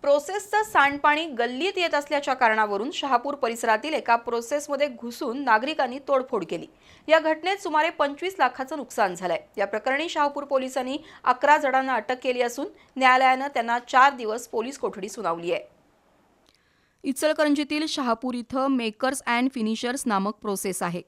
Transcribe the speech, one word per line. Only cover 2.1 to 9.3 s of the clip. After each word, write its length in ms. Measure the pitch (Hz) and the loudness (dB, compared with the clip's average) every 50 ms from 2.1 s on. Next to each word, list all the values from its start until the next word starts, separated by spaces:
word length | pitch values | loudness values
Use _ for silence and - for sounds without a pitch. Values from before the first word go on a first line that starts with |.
| 302 285 285 294 262 | -2 -2 0 -2 0
कारणावरून 580 | 254 254 226 220 220 214 208 202 196 196 285 | 2 2 2 4 2 0 0 0 -2 -4 -4
शहापूर 420 | 359 - - 277 262 240 240 277 294 | -6 -6 -2 0 0 0 0 -2 -4
परिसरातील 600 | 277 - 233 233 226 - 226 220 220 226 302 311 | -2 -4 -4 -4 -2 2 2 2 2 0 -2 -4
एका 220 | 254 - - 233 | -4 0 2 0
प्रोसेसमध्ये 720 | 233 233 - 233 233 233 233 294 294 294 - 285 269 294 | 0 0 -2 -4 -4 -4 -2 -4 -4 -4 -4 -2 -2 -2
घुसून 560 | 294 247 233 233 240 233 - 320 262 226 277 285 | -2 -2 -10 -12 -12 -10 -6 -6 -6 -6 -4 2
नागरिकांनी 560 | 254 220 220 233 285 311 302 277 247 247 277 - | 2 2 2 2 -2 -2 -2 -2 -2 -2 -8 -2
तोडफोड 380 | - 285 254 254 254 - 214 175 156 | 0 0 0 0 -2 -4 -4 -4 -4
केली. 160 | 175 165 160 - _ _ _ _ - - _ | -8 -8 -8 -12 _ _ _ _ -20 -18 _
या 120 | - 302 320 | 4 4 4
घटनेत 380 | 311 311 320 311 320 370 403 | 6 2 -2 0 -2 -4 -4
सुमारे 320 | 392 - 359 302 302 302 339 | -4 -4 -2 0 0 0 0
पंचवीस 460 | 339 - 302 285 285 285 339 370 381 - | 0 -2 -2 -2 -2 -6 -8 -8 0 0
लाखाचं 380 | 285 247 - - 262 262 330 | 0 0 0 -4 -8 -8 -8
नुकसान 380 | 302 247 - - - 220 185 180 | -10 -10 -8 -2 0 0 0 0
झालंय. 240 | 175 190 175 | -4 -4 -2